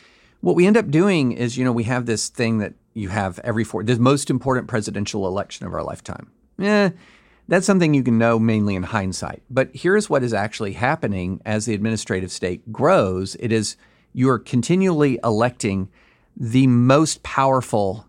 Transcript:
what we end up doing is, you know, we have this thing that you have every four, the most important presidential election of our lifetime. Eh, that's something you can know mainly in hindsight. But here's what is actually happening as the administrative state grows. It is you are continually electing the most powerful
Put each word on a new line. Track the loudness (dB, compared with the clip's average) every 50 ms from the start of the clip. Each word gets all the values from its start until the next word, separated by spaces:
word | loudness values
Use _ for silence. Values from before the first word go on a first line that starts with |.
| _ _ _ _ _ _ _ _
what | -2 0 4
we | 4 6
end | 6 6
up | 4 2 2
doing | 2 2 4 4 2 2 2 0 0
is, | -2 -4 -4 -2 -2
you | -2
know, | 0 0
we | 0 -2
have | -2 -2 -2 -2
this | -2 -4 -4 -4 -6
thing | -4 -4 -2 0 0 -2
that | -2 -4 -8 _ _ _ -10
you | -8 -8 -6
have | -4 -4 -4 -4 -6 -6 -6
every | -4 -2 -2 -4
four, | -4 -6 -6 -2
the | 0 0 2
most | 4 4 2 2 0 -2
important | -4 -2 -2 -2 -2 -2 -2 -4
presidential | -6 -6 -4 -4 -6 -6 -6 -6 -4 -4 -4 -4
election | -4 -4 -6 -8 -10 -14 -12
of | -8 -8
our | -8 -8
lifetime. | -8 -10 -12 -12 -14 -14 -14 -16 -20 _ _ _ _ _ -4
Eh, | -2 2 2 4 2 2 0 -4 -12 _ _ _ _ _ _ _ _
that's | 0 0 2 2
something | 4 2 4 4 4 4
you | 2 2
can | 2 2 4
know | 4 4 4 2
mainly | 2 2 2 2 0 0 -2
in | -4 -4
hindsight. | -4 -4 -4 -4 -4 -6 -6 -8 -10 -12 -12 -14 -6
But | -2 -2 -2 -2 -2
here's | -4 0 2 2 2 2 0
what | 0 0 0
is | 0 0
actually | -2 -2 -4 -4 -6 -8 -8 -6
happening | -2 -2 -2 -2 -2 -2 -4 -4 -2 -4 -4 -6 -6 -6
as | -4 -4 -2 -2
the | -2 -2
administrative | -2 -2 -2 -2 -2 -2 -4 -4 -4 -4 -6 -8
state | -6 -6 -6 -6 -6 -10 -12 -6
grows. | -2 2 2 4 4 2 0 0 -2 -4 -6 -8 -6
It | -4 -2 0
is | 0 0 -2 -6 _ _ _ _ _ _ _ -4
you | 0 0 2
are | 2 0
continually | -2 -2 -2 -2 0 2 2 2 2 2 2 2 2 2 0 0 -2
electing | 0 0 2 0 0 -2 -2 -2 -2 -2 -2 -4 -6 _ _ _ _ _ _ _ _ -12
the | -8 -4 0 2 4 4
most | 6 6 4 6 6 6 4 4 2 -2 -6 -10
powerful | -6 -2 0 2 2 2 2 0 0 0 0 0 0 -2 -6 -10